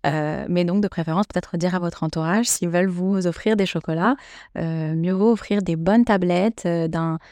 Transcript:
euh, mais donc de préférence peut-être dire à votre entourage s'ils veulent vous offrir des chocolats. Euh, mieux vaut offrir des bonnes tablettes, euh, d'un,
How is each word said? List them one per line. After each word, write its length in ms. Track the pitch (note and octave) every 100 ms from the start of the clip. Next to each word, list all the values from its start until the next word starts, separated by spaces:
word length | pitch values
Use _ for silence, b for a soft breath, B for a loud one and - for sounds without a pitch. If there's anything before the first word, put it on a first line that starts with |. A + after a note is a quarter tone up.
| -
euh, 400 | D#3 D3+ D3+ -
mais 160 | F3
donc 180 | F3 G3
de 60 | G#3
préférence 380 | - E3 E3 G#3+
peut-être 320 | F#3 - F#3
dire 160 | F3
à 40 | F3+
votre 260 | F3 -
entourage 420 | D#3+ E3 D#3+ G3+ A#3+
s'ils 240 | - F3
veulent 180 | F3 F#3+
vous 380 | F3 F#3 G3 F3
offrir 280 | E3 G#3+
des 120 | G#3+ F#3
chocolats. 500 | E3 - D#3+ F#3+ C#4 B B B -
Euh, 380 | E3 D#3+ D#3
mieux 180 | D#3+ F3
vaut 200 | F#3+ A3
offrir 280 | A3 - G3+
des 160 | F3+ E3
bonnes 300 | E3 A3 A#3+
tablettes, 560 | G3 F3+ F3 G#3 -
euh, 240 | F3 E3+ E3
d'un, 300 | E3 E3 D#3+ B